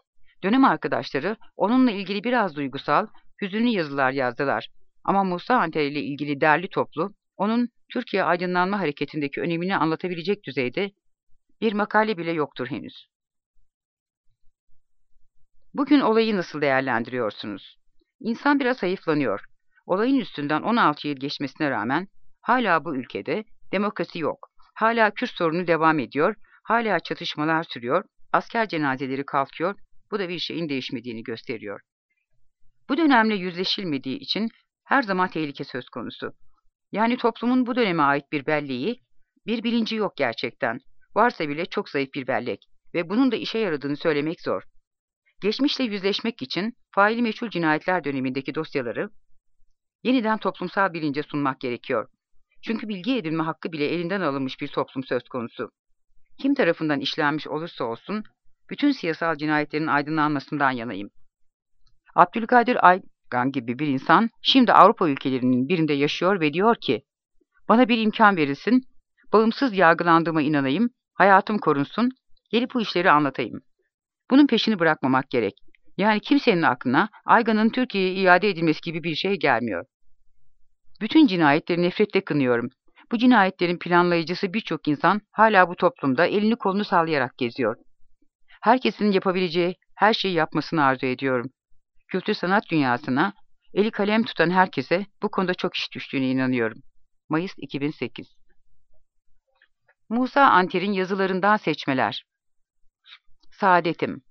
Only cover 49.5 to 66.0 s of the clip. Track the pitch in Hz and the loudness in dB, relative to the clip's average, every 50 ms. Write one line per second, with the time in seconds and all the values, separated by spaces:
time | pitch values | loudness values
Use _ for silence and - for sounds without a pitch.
49.5 | _ _ - _ _ _ _ _ _ _ - 226 262 262 208 220 220 208 - 190 | _ _ -20 _ _ _ _ _ _ _ -2 0 0 2 2 0 -2 -2 -2 -6
50.5 | - - 185 175 - 208 196 185 165 165 156 147 131 151 143 - - 147 143 135 | -6 -6 -8 -4 0 0 0 0 0 -4 -4 -4 -4 -4 -6 -6 -4 -4 -2 -2
51.5 | 131 - - 123 120 113 - - 127 110 107 - _ _ _ _ _ - - _ | -4 -4 -6 -6 -6 -6 -4 -4 -2 -2 -4 -6 _ _ _ _ _ -20 -20 _
52.5 | _ - - - 220 214 233 208 208 180 175 233 269 233 156 160 160 160 160 165 | _ -12 -8 -6 -6 -6 -6 -8 -8 -6 -4 -2 -2 -2 -2 -4 -4 -2 -4 -4
53.5 | 151 - - 196 160 147 147 123 151 175 170 170 196 202 175 143 139 139 135 131 | -6 -6 -10 -10 -6 -4 -4 -2 -2 -4 -4 -4 -4 -2 -2 -2 -2 -4 -6 -6
54.5 | - - 143 143 - 156 131 - - 139 127 - 139 120 - - - 127 113 117 | -8 -10 -12 -6 -6 -6 -6 -4 -6 -10 -6 -4 -4 -6 -4 -8 -10 -10 -10 -10
55.5 | - - 113 - _ _ _ _ _ _ _ _ _ - - _ - - - 277 | -10 -12 -12 -12 _ _ _ _ _ _ _ _ _ -20 -20 _ -10 -4 -2 0
56.5 | 285 - 208 170 170 - 165 151 147 135 135 - - 156 156 143 151 151 - - | 0 2 2 2 0 0 -2 -2 -2 -2 -2 -4 -4 -2 -2 -2 -2 -4 -6 -8
57.5 | 139 151 165 170 - - 139 117 117 - _ - 196 214 214 - _ _ _ - | -8 -8 -8 -10 -8 -8 -6 -6 -8 -8 _ -8 -8 -8 -10 -12 _ _ _ -20
58.5 | - _ _ - 185 - 285 294 262 - - 165 156 - 170 165 160 143 151 156 | -20 _ _ -16 -4 0 0 0 0 0 -2 -4 -2 -2 -2 -2 -2 -2 -2 0
59.5 | 151 151 147 - - 151 160 143 135 143 147 151 160 156 147 151 151 139 - - | 0 0 0 -2 -4 -4 -2 0 0 0 0 -2 -2 0 0 0 0 -4 -4 -6
60.5 | 156 139 143 131 131 120 113 123 98 95 101 - - - - - _ _ _ _ | -2 0 0 0 0 -2 -6 -8 -8 -10 -10 -12 -16 -20 -20 -20 _ _ _ _
61.5 | _ _ _ _ _ _ - - _ _ _ _ - 160 175 - - 233 226 - | _ _ _ _ _ _ -20 -20 _ _ _ _ 2 2 2 2 0 -4 0 2
62.5 | 254 240 233 247 240 - - 180 185 190 - - - _ _ - - 123 123 139 | 4 4 4 2 2 4 6 4 4 4 0 -10 -20 _ _ -6 -4 -2 -2 -2
63.5 | 135 135 113 123 120 131 156 147 131 131 - - 160 190 226 226 - - - - | -2 -4 -4 -4 -4 -4 -2 -2 -2 -2 2 4 4 4 4 0 -4 -4 -2 2
64.5 | - 269 240 208 - 151 175 202 226 - 196 156 139 139 - 139 131 123 123 127 | 4 4 4 6 8 8 8 6 6 2 0 -2 -2 -2 -2 -2 -2 0 2 2
65.5 | 127 123 131 143 185 160 160 151 147 139 | 2 2 0 0 0 0 0 0 0 0